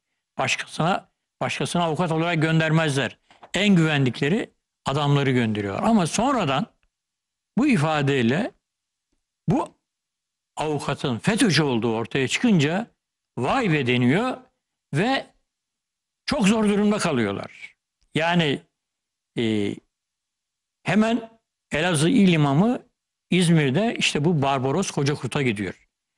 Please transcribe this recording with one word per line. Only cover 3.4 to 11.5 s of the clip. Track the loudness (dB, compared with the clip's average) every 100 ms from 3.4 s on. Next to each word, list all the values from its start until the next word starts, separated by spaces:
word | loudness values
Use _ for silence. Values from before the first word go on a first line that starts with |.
| -8
En | -2 2 4
güvendikleri | 4 2 0 0 -2 -2 -4 _ _ _
adamları | -6 -2 2 2 2
gönderiyorlar. | 2 0 -2 -4 -2
Ama | 2 2 2
sonradan | 0 0 0 0 -2 -4 _ _ _ _ _ _ _ _ 0
bu | 2
ifadeyle | 2 2 0 0 2 2 0 -2 -8 _ _ _ _ _ _ _ _ -4
bu | -2 -4 -10 _ _ _ _ _ _ _ -8
avukatın | -6 -4 -4 -6 -4 -2
fetÖ'cü | -2 0 2